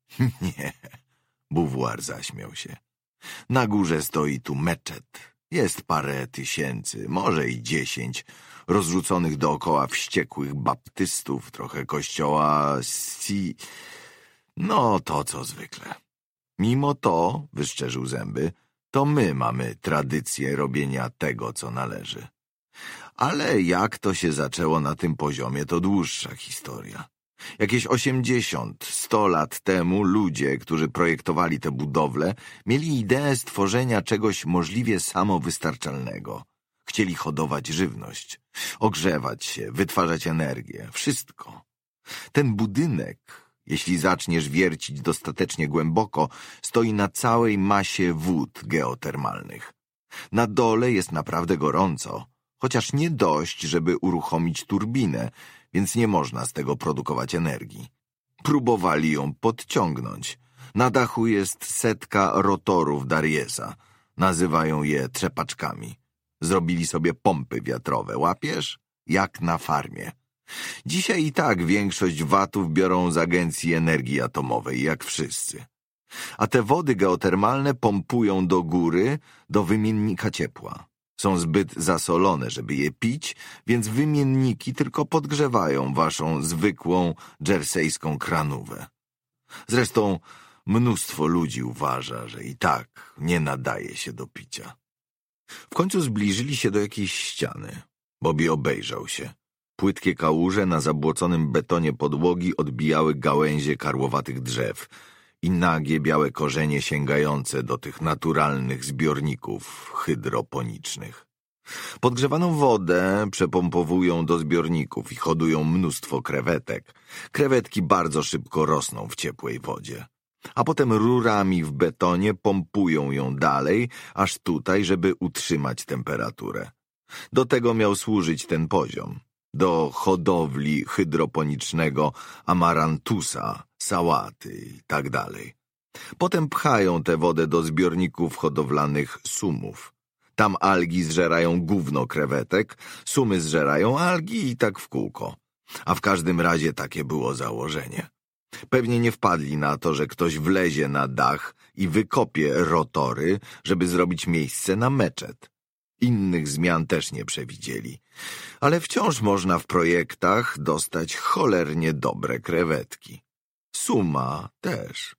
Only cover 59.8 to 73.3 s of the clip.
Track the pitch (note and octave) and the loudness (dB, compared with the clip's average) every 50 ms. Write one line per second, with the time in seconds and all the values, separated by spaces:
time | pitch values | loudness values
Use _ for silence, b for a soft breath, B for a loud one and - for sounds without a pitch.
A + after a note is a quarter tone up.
59.8 | G2+ E2+ D2+ B1 B1 A1 G1+ G1+ - - - - B B B B B B B G2+ | 2 0 0 -4 -6 -8 -8 -10 -10 -10 -12 -12 B B B B B B B 2
60.8 | B2 B2+ G2+ C3+ B2 B2 - - A2+ A#2 A2 G2+ G2 F#2 - - - - - - | 4 4 4 4 2 2 2 0 2 4 4 2 2 0 -4 -8 -8 -8 -4 0
61.8 | - A#2 G#2+ - - - - G#2 G2 F2 - F2+ F#2+ G2 G2 F2 - - F#2+ F2 | 0 0 0 -2 -2 0 2 4 4 4 4 4 4 2 2 0 2 2 2 4
62.8 | D#2+ D2 D2 C#2+ C2+ C2 D#2+ D#2 D#2 D#2 D#2 D2+ B1+ A#1+ - - A1+ - - - | 4 2 0 -2 0 0 0 2 2 2 0 0 -2 -4 -6 -8 -8 -10 -12 -14
63.8 | b b b b b b b b F2+ F#2+ F2 D#2+ F2+ F2 D#2 E2 D#2+ D#2 D#2 D2+ | b b b b b b b b 2 2 2 2 2 2 4 2 2 2 2 0
64.8 | D2 D2 D2 C#2 C2 B1+ - - - E2+ - - - - - - E2+ D2+ - - | 0 0 0 0 -2 -4 -4 -4 -4 -4 -2 -4 -6 -6 -6 -8 -8 -8 -8 -10
65.8 | A1 A1+ - - _ _ _ _ _ _ _ - D#2 D#2+ F#2 F#2+ E2+ E2 F2+ E2+ | -12 -14 -16 -18 _ _ _ _ _ _ _ -4 0 2 2 2 2 2 0 0
66.8 | E2+ - - E2+ D#2+ E2+ D#2+ - - G#2 F#2 D2 C2 - - A1+ G1+ C2 B1 B1 | -2 -2 -2 0 0 0 0 0 0 0 0 0 -2 -6 -8 -6 -4 -4 -6 -6
67.8 | B1 - C2+ A#1 G1+ G1+ G#1+ B1 D2 E2+ F#2 - - C#3+ - D#3+ D3+ - - - | -4 -4 -4 -4 -4 -4 -4 0 0 0 0 -2 -4 -6 -4 -4 -6 -6 -8 -12
68.8 | _ _ _ _ _ - D#2 F#2+ G2 F#2 - - E2+ E2+ E2 E2 - - D#2 C#2+ | _ _ _ _ _ 0 0 0 0 0 -2 -4 -2 -2 -2 -2 0 0 0 0
69.8 | C2+ G1+ - G1+ G1+ - - _ _ _ _ _ _ B B B B B B B | -2 -4 -10 -12 -12 -12 -14 _ _ _ _ _ _ B B B B B B B
70.8 | B B2+ D#3 F#3 F#3 - A3+ F3+ D#3 D#3 C3+ - D#3+ C#3+ G#2+ F2+ F2 D#2+ F#2+ G#2 | B -4 -2 -2 0 0 2 2 0 0 2 2 2 4 4 4 4 4 2 2
71.8 | G#2 G2 F2+ - F#2+ F2+ E2 D2 D#2+ C#2+ E2 G2 G2 F#2+ - G#2 F#2 E2 D#2 E2+ | 2 0 0 0 0 0 0 0 0 4 4 4 4 4 0 0 0 0 2 2
72.8 | F#2 F#2 F2+ F2+ F2+ F2 D#2+ E2 E2 E2+ | 4 4 4 2 2 2 2 2 2 2